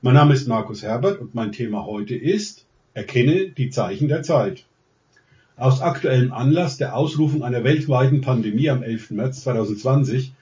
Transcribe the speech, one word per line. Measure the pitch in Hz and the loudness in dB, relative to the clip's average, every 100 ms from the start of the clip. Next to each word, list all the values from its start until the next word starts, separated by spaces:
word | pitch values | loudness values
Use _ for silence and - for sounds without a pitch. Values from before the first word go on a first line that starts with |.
Mein | 127 | 6
Name | 135 147 135 | 6 8 4
ist | - | 2
Markus | 110 104 104 | -4 -4 -8
Herbert | 104 117 175 196 | -6 0 0 -2
und | 110 | -8
mein | 117 107 | -6 -6
Thema | - 117 104 | -6 -6 -6
heute | 104 104 101 | -6 -8 -6
ist: | 123 139 208 - - _ _ _ | -4 0 -2 -2 -14 _ _ _
Erkenne | - 107 123 127 175 190 | -14 -4 2 2 2 0
die | - 127 | -4 -4
Zeichen | - 95 98 147 | -2 -4 -2 0
der | 156 | 0
Zeit. | - 151 101 - _ _ _ _ _ _ _ _ _ _ | 2 0 0 -4 _ _ _ _ _ _ _ _ _ _
Aus | 131 135 | 2 2
aktuellem | 170 - 160 127 123 | 2 0 0 2 2
Anlass | 110 131 165 170 - | 0 2 2 0 -2
der | 123 117 | -4 -2
Ausrufung | 151 139 151 143 | -2 0 0 0
einer | 123 123 | -2 -2
weltweiten | 117 151 139 131 135 143 | 0 0 2 2 4 2
Pandemie | 131 123 107 104 151 | 2 0 0 0 0
am | 131 | -2
elften | 113 113 - 104 | -4 -8 -6 -6
März | 131 - | -4 -6
zweitausendzwanzig | - 113 104 104 131 143 120 123 131 - | -4 -2 -2 -4 0 2 2 -2 -4 -10